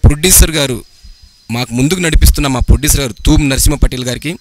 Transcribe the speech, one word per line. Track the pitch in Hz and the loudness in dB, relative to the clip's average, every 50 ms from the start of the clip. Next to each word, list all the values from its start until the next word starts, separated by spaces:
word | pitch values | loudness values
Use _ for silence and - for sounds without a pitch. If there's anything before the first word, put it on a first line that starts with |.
| - | 4
producer | - 147 147 156 190 180 - - 165 | 4 2 4 0 2 4 4 2 2
గారు | 156 151 143 135 123 110 - _ _ _ - - - _ - - _ _ _ - | 2 -2 -2 -4 -4 -8 -10 _ _ _ -20 -20 -20 _ -20 -20 _ _ _ -8
మాకు | 113 120 123 113 117 | -6 -6 -6 -4 -2
ముందుకు | 123 131 151 185 185 | -2 0 0 0 -2
నడిపిస్తున్న | 175 160 156 151 - - - - 147 | -2 -2 0 4 4 4 4 2 -2
మా | 139 131 123 | -2 -2 -4
ప్రొడ్యూసర్ | - - - 127 135 151 - 143 | 0 0 0 0 2 -2 -2 -2
గారు | 139 120 104 | -4 -6 -10
తూమ్ | - - 147 151 - 151 139 | -4 0 2 2 2 2 0
నరసింహ | 135 123 - - 147 | -2 0 0 0 0
పటేల్ | 131 - 139 - 127 123 | 0 -2 -2 -2 -6 -6
గారికి | 123 123 117 - 147 180 - | -8 -8 -8 -8 -10 -12 -12